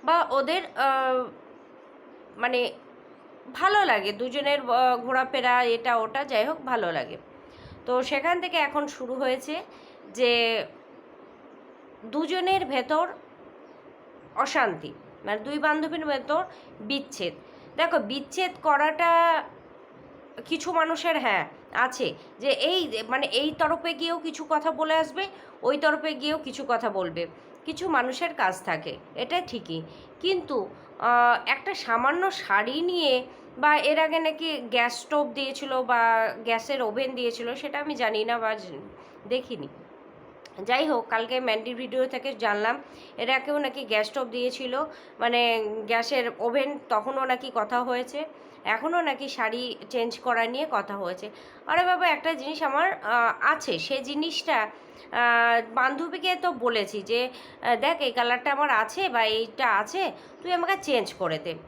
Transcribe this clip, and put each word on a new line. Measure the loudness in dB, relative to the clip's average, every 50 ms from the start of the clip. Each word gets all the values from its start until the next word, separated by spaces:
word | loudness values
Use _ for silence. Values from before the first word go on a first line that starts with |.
| 2
বা | 4 4 4 4 2
ওদের, | 2 0 2 2 0 0 -2 -4 -2
আহ, | 0 2 2 4 2 2 2 0 0 -2 -4 -10 -16 -20 -20 -20 -20 -20 -20 -20 -20 -20 -20 -20 -20 -20 -20 -20 -20 -20 -20 -8
মানে, | -4 -2 0 2 2 0 0 -4 -10 -20 -20 -20 -20 -20 -20 -20 -20 -20 -20 -20 -20 -20 -16 -6
ভালো | 0 2 4 6 6 6
লাগে | 6 4 4 2 -2
দুজনের, | -4 -2 -4 -4 -2 0 2 2 2 2
আহ, | 2 2 4 6 6 6 4
ঘোরাফেরা, | 2 0 0 2 2 2 2 0 0 4 4 6 6 6
এটা | 4 2 2 2 2 2
ওটা, | 2 0 0 -2 -4 -4
যাই | 0 2 2 2
হোক, | 2 0 -4 -4
ভালো | -2 -2 0 0 0
লাগে। | 0 -2 -4 -4 -8 -14 -16 -20 -20 -20 -20 -20 -20 -20 -20 -20 -20 -14 -4
তো | 0 0 0 0
সেখান | 0 -2 0 2 2 0 0
থেকে | 0 -2 0
এখন | 0 0 2 0 -2 -4
শুরু | -4 -6 -10 -8 -6 -4
হয়েছে | -2 0 0 0 -2 -4 -6 -8 -8 -8 -12 -18 -20 -20 -20 -20 -20 -20 -16 -2
যে | 0 2 4 4 4 4 2 2 0 -2 -6 -10 -20 -20 -20 -20 -20 -20 -20 -20 -20 -20 -20 -20 -20 -20 -20 -20 -20 -20 -20 -20 -20 -20 -20 -20 -18 -16
দুজনের | -6 -2 -2 -2 0 0 0 2 2 2 2 2
ভেতর | 0 -2 -2 0 2 2 2 2 0 -4 -14 -18 -20 -20 -20 -20 -20 -20 -20 -20 -20 -20 -20 -20 -20 -20 -20 -20 -20 -20 -20 -20 -12 -2
অশান্তি, | -2 -2 2 4 2 2 2 2 -4 -10 -14 -14 -16 -20 -20 -20 -12 -6
মানে, | -4 -4 -4
দুই | -4 -4 -4 0
বান্ধবীর | 2 2 2 2 0 -4 -4 -6 -2
ভেতর | -2 -2 -2 -2 0 0 0 0 -2 -8 -20 -20 -20 -18 -14
বিচ্ছেদ। | -6 -4 -4 -4 -4 -8 -10 -6 -6 -6 -6 -8 -20 -20 -20 -20 -20 -16 -2
দেখো, | -2 0 2 2 0
বিচ্ছেদ | 0 -2 -6 -8 -8 -8 -4 -2 -2 -2 -4 -4 0
করাটা | 2 4 4 4 2 2 2 2 4 6 6 6 4 4 2 -2 -6 -16 -20 -20 -20 -20 -20 -20 -20 -20 -20 -20 -20 -20 -20 -20 -18 -18 -18 -6
কিছু | -4 -4 -4 -2 0
মানুষের, | 2 2 4 2 2 0 0 0 0 2
হ্যাঁ, | 2 2 2 2 0 -2 -8 -20 -20 -6
আছে | 0 0 0 0 0 -2 -4 -4 -4 -8 -16 -20 -16 -4
যে | 0 0
এই, | 2 2 2 2 2 2 0 -2 -4 -6 -4
মানে, | -2 -2 -2 -2
এই | 0 0 0 0 0 0 0
তরফে | 2 2 2 0 -2 -4 -4
গিয়েও | -4 -4 -4 -4 -4
কিছু | -4 -8 -8 -8 -4 0
কথা | 0 0 2 0
বলে | 0 0 0 2 2
আসবে, | 2 2 0 -2 -6 -6 -6 -8 -16 -20 -20 -18 -4
ওই | -2 0 0
তরফে | 2 2 2 2 2 -2 -4 -4
গিয়েও | -2 -2 -2 -2
কিছু | -2 -4 -8 -10 -8 -2
কথা | -2 -2 0 0 -2
বলবে, | -2 -2 -4 -4 -4 -6 -6 -6 -8 -18 -20 -20 -20 -14 -12
কিছু | -10 -8 -6 -4
মানুষের | 2 2 2 2 2 -2 -4 -4 -4 0
কাজ | 0 0 0 0 -2 -4
থাকে, | -4 -4 -4 -4 -8 -12 -12 -14 -14 -8
এটা | -8 -6 -2 -2 -4
ঠিকই। | -4 -4 -10 -10 -8 -8 -8 -8 -8 -10 -16 -20 -20 -20 -18 -6
কিন্তু, | -2 -2 0 -2 -2 -4 -4 -4 -4 -6 -10 -18 -20 -20 -12 -4
আহ, | 0 2 4 6 6 6 4 2 2 0
একটা | 0 0 0 -6 -6
সামান্য | -6 -2 0 0 2 2 2 2 2 0 0
শাড়ি | -2 -4 -2 2 2 2 2 2 -2 -2
নিয়ে | -2 0 0 2 4 4 4 2 0 -4 -16 -20 -20 -20 -6
বা | 2 4 6 6
এর | 6 6 4 4 4
আগে | 4 4 2 2
নাকি | 2 0 -2 -2 -4 -4 -4
গ্যাস | -4 -4 0 2 2 2 2 0 -4
স্টোভ | -6 0 0 0 0 0 -2
দিয়েছিল | -6 -6 -6 -6 -6 -6 -2 -2 -2 2
বা | 2 2 4 6 6 4 4 2 0 -2 -4 -2
গ্যাসের | 0 0 0 0 -2 -2 -2
ওভেন | -2 -2 0 -2 -2 -2 -4
দিয়েছিল, | -2 -4 -4 -4 -4 -6 -6 -6
সেটা | -6 -8 -6 -6 -6
আমি | -4 -4 -4
জানি | 0 0 0 2 0 0
না | 0 0
বা | 0 0 -2 -2
জ-, | -4 -6 -12 -12 -14 -14 -16 -18 -20 -20 -20 -20 -18 -6 -4
দেখিনি। | -4 -4 -4 -6 -10 -10 -10 -12 -14 -18 -20 -20 -20 -20 -20 -20 -20 -20 -20 -20 -20 -20 -20 -20 -16 -12 -2
যাই | 0 2 2 2
হোক, | 2 2 0 0
কালকে | 0 0 -2 0 0 -2 -2
ম্যান্ডির | 0 0 0 0 -2 -6 -8
ভিডিও | -8 -8 -4 0 0 0
থেকে | 0 -2 -6 -6 -6 -6
জানলাম | -2 0 0 0 2 2 0 0 -2 -6 -16 -20 -20 -20 -18 -8
এর | -6 -2 0
আগেও | 0 0 0 0 -2 0
নাকি | -2 -2 -4 -6 -4
গ্যাস | 0 0 0 0
স্টোভ | 0 -2 -6 -6
দিয়েছিল, | -4 -4 -2 -2 -2 -2 -4 -6 -4 -2 -4 -4 -4 -8 -18 -20 -20 -8 -2
মানে, | 0 2 4 4 4 4 2 2 0 -2 -4 -6 -2
গ্যাসের | 0 0 0 0 0 0 0 0 -2 -4 -2
ওভেন, | -2 0 2 2 0 0 -4 -8 -4 -2
তখনও | -2 0 0 -2 -4 -2 -4
নাকি | -4 -4 -8 -10 -6 -2
কথা | -2 -2 0 0 -2 0
হয়েছে, | 0 -2 -4 -4 -6 -6 -8 -8 -8 -12 -18 -20 -20 -20 -8 -2
এখনও | -2 -2 0 0 0 0 2
নাকি | 0 0 -2 -2 -6 -8
শাড়ি | -4 -2 -2 -2 -2 -4 -6 -6 -8 -10 -12 -6
চেঞ্জ | -2 -2 -2 -2 -4 -6
করা | -2 0 2 2 2
নিয়ে | 0 0 -4 -4 -2
কথা | -2 -2 -2 -2 -6
হয়েছে। | -6 -6 -6 -6 -8 -10 -14 -14 -16 -20 -20 -20 -14 -2
আরে | 0 2 4 4
বাবা, | 4 4 4 4
একটা | 2 2 2 0 -2 -2
জিনিস | -2 -4 -6 -4 -2 -2
আমার, | 0 2 2 2 2
আহ, | 0 -2 -2 0 2 4 4 4 2 2
আছে, | 2 2 2 2 0 -2 -2 -2
সে | -2 -2 -4
জিনিসটা, | -4 -4 -4 -4 -4 -4 -2 -4 -4 -2 0 2 2
আহ, | 2 -2 -6 -16 -20 -20 -20 -20 -16 -6 0 2 4 4 6 6 6 6 4 4 2 0 0
বান্ধবীকে | 2 2 2 2 -2 -6 -6 -6 -4 0 0 0
তো | 0 0 -2
বলেছি | -2 0 -2 0 0 0 -2 -2 -4 -8
যে, | -4 -2 0 0 0 -2 -6 -12 -20 -20 -18 -6
আহ, | 0 0 2
"দেখ, | 2 2 0 0 2
এই | -2 -2
কালারটা | 0 0 2 2 2 0 2 0
আমার | 0 2 2 4
আছে | 4 2 2 0 -2 -2 -2 0
বা | 2 2 2
এইটা | 2 2 0 -2 -4 -4 0 2
আছে, | 2 2 2 0 0 -2 -2 -2 -2 -4 -8 -18 -20 -20 -12
তুই | -4 -2 -2
আমাকে | 0 0 0 -2 -2
চেঞ্জ | 0 0 0 0 0 -2 -4
করে | -4 -2 -2 -2 -4
দে।" | -4 -8 -10 -10 -12